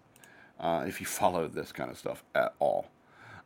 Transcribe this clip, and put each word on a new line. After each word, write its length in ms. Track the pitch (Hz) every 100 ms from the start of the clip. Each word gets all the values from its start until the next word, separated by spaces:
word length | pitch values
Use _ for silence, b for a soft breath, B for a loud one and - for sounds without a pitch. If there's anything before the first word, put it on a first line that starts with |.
| _ b b b b -
uh, 260 | 85 85 76
if 140 | -
you 40 | 98
follow 420 | - 98 90 78
this 260 | 76 73
kind 180 | - 65
of 60 | 62
stuff 260 | - - -
at 220 | 69 57 -
all. 280 | 71 50 - - B B B B